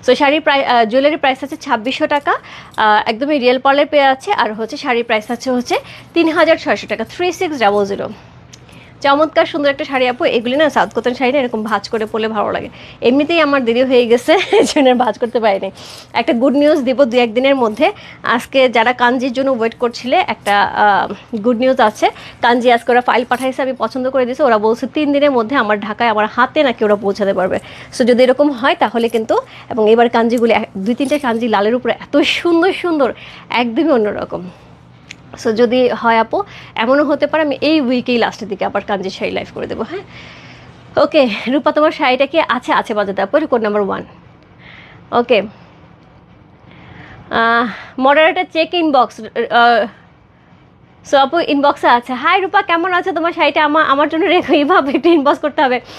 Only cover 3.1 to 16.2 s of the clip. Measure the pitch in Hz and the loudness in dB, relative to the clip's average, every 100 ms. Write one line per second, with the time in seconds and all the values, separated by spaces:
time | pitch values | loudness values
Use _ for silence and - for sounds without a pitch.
3.1 | 220 277 302 247 262 277 277 294 294 269 | -4 -2 2 2 2 2 2 2 2 2
4.1 | 262 - - - 214 220 294 285 240 233 | 0 -2 -2 -2 -4 -8 -6 -2 -2 0
5.1 | 220 208 240 262 247 240 466 - - - | -2 -2 -6 -2 -4 -2 -4 -6 -20 -4
6.1 | 330 330 330 320 320 302 208 196 220 226 | 0 0 2 2 2 0 -4 -4 -8 -8
7.1 | - 359 349 370 294 208 208 202 196 135 | -4 -4 -2 -6 0 0 2 -2 -4 -8
8.1 | 214 - - - - - - - - 277 | -12 -20 -20 -20 -20 -20 -20 -20 -4 0
9.1 | 285 311 330 330 320 285 277 294 277 254 | 2 2 0 0 0 -2 -2 -4 -2 -2
10.1 | 247 311 233 233 269 302 226 180 233 247 | 0 -2 0 -2 0 2 2 -2 -2 -4
11.1 | 247 254 285 247 220 214 208 - 226 214 | -2 -2 0 -2 -6 -4 -6 -4 -6 -4
12.1 | 220 220 220 208 190 - - - - 233 | -4 -4 -2 -4 -4 -8 -16 -20 -2 0
13.1 | 269 302 339 294 277 233 233 262 247 233 | 2 2 2 2 2 0 0 2 2 4
14.1 | 240 269 359 - 403 - 311 262 247 247 | 2 4 2 4 2 2 4 4 4 0
15.1 | 208 233 233 220 196 196 - - - - | -2 -4 0 0 0 -4 -10 -20 -20 -6
16.1 | - | -4